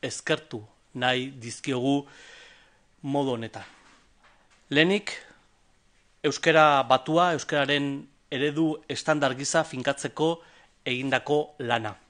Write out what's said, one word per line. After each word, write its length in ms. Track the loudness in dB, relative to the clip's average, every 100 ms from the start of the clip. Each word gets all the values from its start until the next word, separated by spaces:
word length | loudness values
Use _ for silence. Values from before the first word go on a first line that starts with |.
eskertu 600 | -8 -8 -4 -4 -4 -14 -14 _ _
nahi 400 | -4 0 0 -4
dizkiogu 600 | -10 -14 -10 -4 -2 2 0 -2 -20 -20 -20 -20 -20 _ _ _ _
modu 320 | -6 -2 -2
honetan. 320 | -4 -8 -12 -18 -20 -20 -20 _ _ _ _ _ _ _
Lehenik, 440 | 2 4 2 -2 -12 -16 -20 _ _ _ _ _ _ _ _
euskara 580 | -4 0 4 6 8 6
batua, 460 | 4 2 4 2 2
euskararen 720 | 0 -2 0 2 0 0 -6 -12 _ _
eredu 400 | -2 -2 0 -2 -2
estandar 500 | -8 -8 0 0 0
gisa 300 | -2 -2 -2
finkatzeko 760 | -2 -4 -4 -4 -6 -2 -2 -2 -8 -20 _ _
egindako 540 | -6 -4 0 -2 2 0 -2 -8
lana. 380 | -2 -2 -2 -10 _